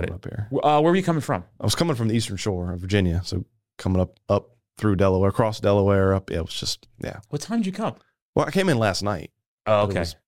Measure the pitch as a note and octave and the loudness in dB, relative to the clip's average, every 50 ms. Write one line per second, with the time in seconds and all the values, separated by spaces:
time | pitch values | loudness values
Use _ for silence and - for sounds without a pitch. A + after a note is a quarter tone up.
0 | E2+ - F2+ F#2 - - - - G#2+ G#2 C3 - - D3 D3+ D3 D#3 E3+ F3 F#3+ | -4 -6 -6 -10 -12 -12 -10 -10 -8 -6 -4 0 2 2 4 4 4 4 4 2
1 | F#3 F3+ E3 D#3 B2 - C3+ F#2 F2 - _ _ - - - - E3+ E3+ D3 A2+ | 2 0 0 -2 -2 -2 -4 -4 -4 -10 _ _ -2 -2 0 0 0 0 0 0
2 | A#2 A2 A2 A#2 A2+ - G#2 F2+ - G#2+ F#2+ F2 F2 F2 F2+ F2 F2+ F#2 G2+ G#2 | 0 0 0 0 -2 -2 -6 -6 -4 -4 -4 -4 -4 -6 -6 -6 -4 0 2 2
3 | F#2+ F2 E2 F#2+ F2+ - - F#2 - - _ _ _ _ _ - - F#2+ F#2 F#2 | 2 2 2 0 -2 -4 -6 -6 -6 -8 _ _ _ _ _ -6 -2 0 2 2
4 | F#2 - - _ _ - G2+ G2+ - - _ _ _ _ _ - G#3+ G#3+ G3 F3+ | 2 0 -2 _ _ -2 -2 -2 -2 -6 _ _ _ _ _ -2 0 0 2 4
5 | G3 G3 F#3+ F#2 G2 G2 - - A#2 A2 G#2+ - - G#2 G2+ G2+ G2 G2 G2+ G2 | 4 4 4 4 2 2 2 2 0 0 0 -2 0 2 2 4 4 4 4 4
6 | F#2+ F#2+ F#2+ F#2+ - - F2 E2+ E2 - - - - - - - - _ _ _ | 4 4 2 0 -2 -4 -6 -6 -6 -6 -8 -8 -6 -6 -8 -8 -12 _ _ _
7 | - - - - - _ - C#3+ - - A3+ A#3 G#3 F#3+ F#3 - A3 D#3 - - | -10 -10 -10 -12 -12 _ -10 -10 -8 -4 -4 -4 -2 -4 -4 -6 -6 -6 -8 -10
8 | _ _ _ _ _ _ _ - D3 D3+ D3 F#3+ F#3+ F#3+ D3 A#2 A2 G2+ F2+ - | _ _ _ _ _ _ _ -2 -2 0 0 0 2 2 2 4 2 2 0 0
9 | F#2+ G2+ G#2 D#2 - - - _ _ _ _ _ _ G#2 G#2+ G#2 G#2 G2+ F#2+ F#2 | -2 -2 -4 -4 -6 -12 -18 _ _ _ _ _ _ 2 2 4 4 2 0 -2
10 | E2+ E2 - - _ | -4 -4 -8 -12 _